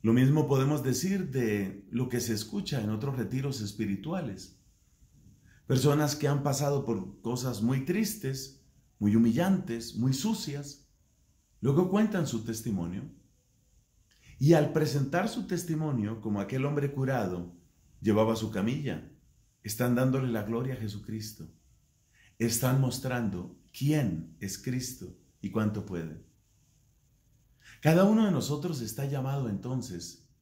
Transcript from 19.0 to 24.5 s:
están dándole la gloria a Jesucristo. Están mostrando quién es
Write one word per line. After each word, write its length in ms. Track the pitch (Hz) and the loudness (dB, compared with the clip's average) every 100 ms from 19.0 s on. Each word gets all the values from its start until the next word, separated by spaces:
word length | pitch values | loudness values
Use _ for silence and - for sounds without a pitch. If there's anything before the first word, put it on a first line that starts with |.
| - - _ _ _ _ | -10 -20 _ _ _ _
están 320 | 107 107 123 120 | -10 -2 2 4
dándole 360 | 131 131 127 | 4 2 0
la 120 | 110 | -2
gloria 320 | 101 113 131 120 | -2 -2 -2 -4
a 20 | |
Jesucristo. 760 | 107 101 - 110 107 - 80 - _ _ _ _ _ _ _ _ | -6 -8 -8 -8 -8 -12 -18 -18 _ _ _ _ _ _ _ _
Están 420 | 117 - 127 135 | 0 2 2 4
mostrando 800 | 127 - 131 123 110 90 90 - _ - | 2 0 -4 -2 -2 -4 -8 -14 _ -2
quién 600 | 139 151 117 80 - - | 2 2 2 -2 -8 -10
es 180 | 98 | -10